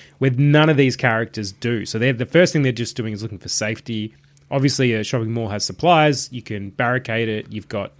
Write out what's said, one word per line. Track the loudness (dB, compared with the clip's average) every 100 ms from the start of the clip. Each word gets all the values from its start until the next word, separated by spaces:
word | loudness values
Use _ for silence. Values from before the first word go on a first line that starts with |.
| -20 -2
where | 0
none | 2 4 6 6
of | 4
these | 2 2
characters | 0 0 -2 -6 -10
do. | -6 -4 -2 -4
So | -2
they're, | 0
the | 0 2
first | 4 4
thing | 4
they're | 0
just | 0 -4 -6
doing | -6
is | -6
looking | -8 -10
for | -8
safety. | -4 -4 -4 -6 -6 -8 -10 _ _ -6
Obviously, | 0 0 2 2
a | 0
shopping | -2 -2 -2
mall | -2 -4
has | -4
supplies. | -6 0 4 6 4 2 -4
You | -12
can | -10 -10 -8
barricade | -4 -2 -2 -2 -4 -2
it. | -4 -8
You've | -12 -8
got | -8 -8 _